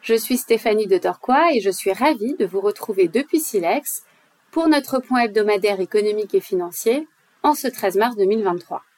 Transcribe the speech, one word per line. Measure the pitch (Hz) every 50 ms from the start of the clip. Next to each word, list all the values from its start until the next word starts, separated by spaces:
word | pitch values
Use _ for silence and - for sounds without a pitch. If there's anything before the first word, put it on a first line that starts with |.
je | _ - 226
suis | 226 226 - 254 247
Stéphanie | - - 233 220 - 233 214 214 220 196
de | 190 180
Torquay | 180 180 180 - - - 247 277 320 339 311 240
et |
je | 185 196
suis | 185 - - 196
ravie | 190 190 240 294 311 226 202 240 285
de | 370 220
vous | 185 175 196
retrouver | 190 208 208 - - - 214 190 190 170
depuis | 165 233 294 - - 320
Silex | 311 - - 208 170 170 202 269 285 - - - - _ _ _ _ _ _ _ _ _
pour | - 320 330 320
notre | 311 285 269 - - 262
point | 254 - 254 247 240
hebdomadaire | 226 202 220 208 208 208 202 185 208 202 190
économique | 185 175 - 214 208 214 208 214 214 196 -
et | 196
financier | 185 - - 185 175 175 175 - - 226 233 285 320 302 _ _ _ _ _ _ _
en | 294 302
ce | 294 - 262
treize | 254 - - 202 185 196
mars | 214 247 247
deux | 208 196
mille | 185 208 226 214
vingt-trois. | 190 175 175 170 _ 180 - _ _ _